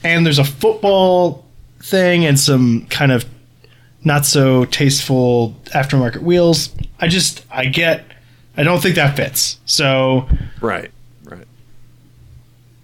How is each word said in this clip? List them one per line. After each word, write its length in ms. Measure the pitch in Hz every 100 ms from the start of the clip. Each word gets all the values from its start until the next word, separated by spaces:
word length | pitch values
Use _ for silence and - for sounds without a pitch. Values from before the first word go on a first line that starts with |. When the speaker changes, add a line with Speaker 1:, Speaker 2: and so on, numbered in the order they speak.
Speaker 1:
and 220 | 170 170 165
there's 120 | 139
a 40 |
football 1000 | 139 - 220 220 202 196 185 180 175 - - - - -
thing 460 | - 190 180 175 160
and 120 | 139
some 480 | 147 131 123 117 -
kind 200 | - 143
of 120 | 123 - - _ _ _ _ _ _
not 220 | 156 143 139
so 380 | 147 135 127 123
tasteful 920 | - 143 143 - 131 123 120 117 - -
aftermarket 560 | 151 139 139 123 -
wheels. 480 | 170 175 170 156 - - - -
I 60 | 165
just, 360 | 180 - - -
I 160 | 131 131
get, 380 | 151 165 156 - - _ _ - -
I 80 |
don't 180 | 151 180
think 140 | 190 165
that 200 | 143 139
fits. 420 | - - - -
So 640 | - - 139 131 131 131 131 - - -
Speaker 2:
Right, 300 | 113 87 - - - -
right. 220 | 71 87 - _ - - - - _ - - - _ _ _ _